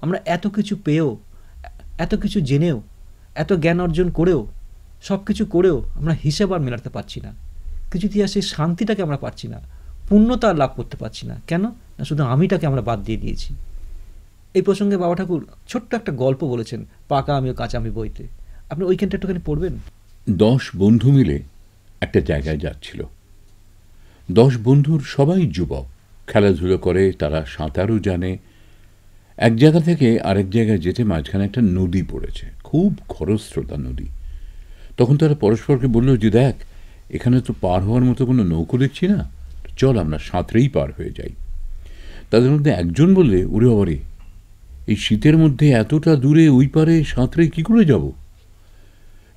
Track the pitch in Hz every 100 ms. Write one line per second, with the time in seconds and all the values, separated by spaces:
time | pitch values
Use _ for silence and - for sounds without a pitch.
0 | 147 135 - 175 202 202 202 202 - 151
1 | 156 107 - - - - - - - -
2 | 165 214 208 208 135 139 175 123 - -
3 | - - - - 160 190 156 170 175 160
4 | 180 165 170 160 107 - - - - -
5 | - 196 196 208 208 170 185 139 - -
6 | 147 160 147 147 202 185 135 117 123 104
7 | - - 104 - - - - - - 180
8 | 196 202 196 202 196 - 156 170 220 202
9 | 170 143 120 - 113 113 - - - -
10 | - 208 226 247 220 165 131 - 113 -
11 | 117 - 117 113 - 165 214 233 - -
12 | - 147 135 131 185 185 156 135 110 113
13 | 104 110 113 107 - - - - - -
14 | - - - _ - 190 190 190 202 196
15 | 175 175 185 165 - - - - - 233
16 | - 131 127 135 151 120 110 110 110 -
17 | - 143 135 143 131 123 120 120 113 107
18 | 107 - - - - - - 151 185 180
19 | 196 196 185 180 170 151 180 117 - -
20 | - - - 90 104 131 - 90 101 113
21 | 120 139 101 69 67 - - _ _ -
22 | - - 73 78 76 78 80 73 - -
23 | - - _ - - - _ _ _ -
24 | - - - 90 131 120 110 143 143 160
25 | 135 - 139 185 147 85 78 - 65 -
26 | _ - - 113 101 85 90 92 90 90
27 | 98 87 76 78 78 - 76 80 98 113
28 | 92 90 92 95 - - - - - _
29 | - - _ - 113 113 151 160 160 175
30 | 127 117 87 98 95 107 110 104 85 90
31 | 110 82 73 95 98 113 110 90 92 92
32 | 78 67 - - - - - 147 196 151
33 | - - 78 107 - - - 73 64 64
34 | 62 - - - - - - - - -
35 | 120 143 156 147 104 113 - 139 131 117
36 | 127 127 107 107 135 - - - - -
37 | - - 120 127 120 113 92 90 95 123
38 | 127 120 123 127 92 82 82 123 135 -
39 | 180 202 - - - - - - 131 120
40 | 78 78 - 90 - 110 135 - 71 -
41 | 55 - - - - - - - - -
42 | - - - 110 127 151 147 95 87 85
43 | 170 190 156 92 90 95 123 110 95 73
44 | - - - - - - - - - 104
45 | - 107 123 160 160 123 147 123 - 151
46 | 165 151 131 151 160 127 135 156 160 165
47 | 147 - 127 - 165 - 165 226 175 107
48 | 69 - - - - - - - - -
49 | - - _